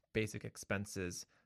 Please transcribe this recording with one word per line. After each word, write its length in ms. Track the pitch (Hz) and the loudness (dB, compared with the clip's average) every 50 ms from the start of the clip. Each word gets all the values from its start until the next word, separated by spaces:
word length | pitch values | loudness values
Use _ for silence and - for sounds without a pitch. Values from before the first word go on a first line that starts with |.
| _ _ - | _ _ 2
basic 320 | 113 110 104 - 101 - | 2 2 2 0 -4 -6
expenses, 800 | 110 - - - - 104 98 101 - - 98 92 87 87 - - - _ _ _ | -6 -8 -6 0 2 2 2 2 0 -2 0 0 0 -2 -4 -8 -12 _ _ _